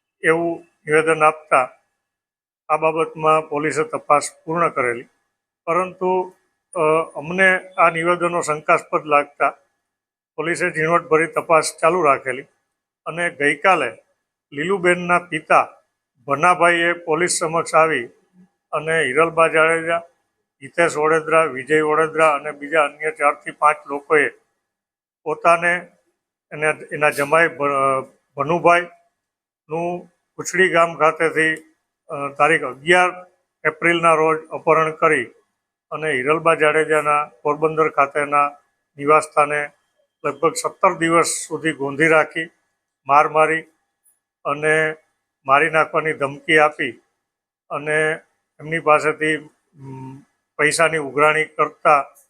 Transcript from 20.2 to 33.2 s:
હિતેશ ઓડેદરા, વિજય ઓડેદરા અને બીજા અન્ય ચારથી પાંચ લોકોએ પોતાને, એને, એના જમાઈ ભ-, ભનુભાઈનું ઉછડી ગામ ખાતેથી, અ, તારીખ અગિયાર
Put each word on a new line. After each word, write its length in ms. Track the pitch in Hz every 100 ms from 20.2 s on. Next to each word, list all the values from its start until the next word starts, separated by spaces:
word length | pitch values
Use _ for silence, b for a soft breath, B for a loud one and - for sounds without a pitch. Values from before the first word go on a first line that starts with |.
| _ _ _ _
હિતેશ 340 | 135 - 165 139
ઓડેદરા, 480 | 156 160 156 160
વિજય 360 | 156 127 131 156
ઓડેદરા 540 | 151 151 160 156 160
અને 180 | 143 151
બીજા 300 | 143 143 160
અન્ય 280 | 143 147 156
ચારથી 400 | 151 147 147 165
પાંચ 260 | - 151 151 143
લોકોએ 420 | 143 - 151 123 - _ _ _ _ _ _ _ _
પોતાને, 640 | 156 156 170 170 170 175 - _ _ _ _ _ -
એને, 220 | 151 156 135 -
એના 180 | 151 147
જમાઈ 380 | 147 143 160 165
ભ-, 520 | 151 143 139 135 131 123 _ _ 143
ભનુભાઈનું 1700 | 139 170 165 175 175 _ _ _ _ _ _ _ - 165 175 180 - _ _ -
ઉછડી 320 | 143 175 185
ગામ 260 | 170 170
ખાતેથી, 600 | 151 156 160 160 151 160 156 - _ _ _ -
અ, 200 | 147 139
તારીખ 340 | 139 147 160
અગિયાર 640 | 139 131 151 180 180 180